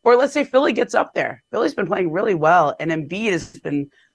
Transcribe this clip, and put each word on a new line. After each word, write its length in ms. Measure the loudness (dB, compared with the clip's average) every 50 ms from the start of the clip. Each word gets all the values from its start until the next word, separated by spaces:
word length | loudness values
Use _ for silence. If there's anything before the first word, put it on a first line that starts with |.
| 2
or 120 | 4 4
let's 180 | 4 4 2 0
say 120 | -2 -2
Philly 260 | 2 2 2 2 2
gets 240 | 0 -2 -2 0 0
up 180 | -2 0 0 -2
there. 300 | -4 -4 -4 -6 -12 _ -8
Philly's 220 | -4 -2 -2 -2 -2
been 140 | -2 -4
playing 240 | -2 -2 -2 -2 -2
really 240 | -2 -2 -2 -2 0
well, 400 | 0 2 4 4 4 4 2 0 -4
and 100 | -4 -4
Embiid 400 | -4 -4 -6 -8 -6 -4 -2 -2
has 280 | -2 -2 -4 -8 -16 -12
been 300 | -8 -6 -4 -4 -6 -6 _ _ _ _